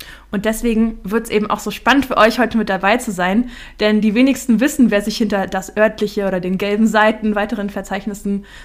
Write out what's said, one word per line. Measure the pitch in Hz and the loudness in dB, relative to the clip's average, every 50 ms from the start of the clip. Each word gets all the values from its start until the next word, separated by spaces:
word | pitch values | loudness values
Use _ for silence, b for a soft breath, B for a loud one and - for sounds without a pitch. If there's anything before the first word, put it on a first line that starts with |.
| B B B B B B | B B B B B B
Und | - 208 214 | -6 -2 -2
deswegen | 214 220 220 - 240 226 220 226 226 220 - | -2 -2 0 -2 0 0 2 0 0 -2 -6
wird's | - 190 208 233 226 - | -6 -4 -4 -4 -2 0
eben | 226 214 208 - | -2 -2 0 0
auch | 214 202 | -2 -4
so | - 214 | -4 -6
spannend | 202 - - 233 254 285 - | -8 -2 0 2 2 2 2
für | - 220 | 2 2
euch, | - 214 226 233 254 | 4 4 4 4 2
heute | 247 220 - | 0 0 0
mit | 226 208 202 | 0 0 0
dabei | 190 185 190 196 220 | -2 0 2 2 2
zu | 247 247 - | 2 0 -4
sein, | 190 175 175 180 196 226 247 247 B B B B B - | -4 -2 0 2 2 0 0 -2 B B B B B -2
denn | 214 214 214 214 | 0 2 2 4
die | 202 220 196 | 2 2 4
wenigsten | 240 262 269 262 262 - - 226 196 | 4 4 4 2 0 0 0 2 2
wissen, | 247 294 - - 247 214 | 2 2 2 2 2 4
wer | 208 202 | 4 0
sich | 208 220 214 - | 0 -2 -2 -2
hinter | 233 202 214 196 190 | -2 0 0 -2 -2
das | 185 196 190 185 - - | -2 -4 -6 -6 -4 0
örtliche | 208 214 220 214 - 214 202 - 208 202 | 2 2 2 2 -2 -4 -4 -2 -2 -2
oder | 196 185 185 | 0 -2 -2
den | 180 185 190 | -2 -2 -2
gelben | 180 202 202 208 214 220 | -2 -2 -2 2 2 2
Seiten, | 220 190 214 214 220 220 - - 214 208 | 2 4 4 4 2 2 0 -2 -2 -2
weiteren | 202 202 214 240 208 202 202 | -2 -2 -4 -4 -6 -6 -6
Verzeichnissen, | - 208 190 - 190 196 196 214 202 202 - 202 202 196 202 B B B | -6 -8 -8 -6 -8 -8 -6 -8 -10 -6 -6 -4 -4 -4 -6 B B B